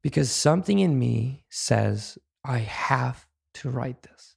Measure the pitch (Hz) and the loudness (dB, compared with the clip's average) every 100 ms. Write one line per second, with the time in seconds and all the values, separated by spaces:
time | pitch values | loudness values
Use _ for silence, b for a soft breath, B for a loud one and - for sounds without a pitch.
0 | 143 151 131 - 147 170 185 202 190 139 | 0 0 0 2 2 2 2 2 4 2
1 | 120 117 117 135 _ - - 110 104 104 | 2 0 -2 -6 _ -10 0 2 2 -2
2 | 107 - _ _ 135 123 110 - - 131 | -8 -18 _ _ -6 -4 -4 -6 0 0
3 | 127 127 _ _ _ - 135 127 127 123 | 0 -6 _ _ _ -12 -8 -6 -6 -8
4 | - _ - | -16 _ -20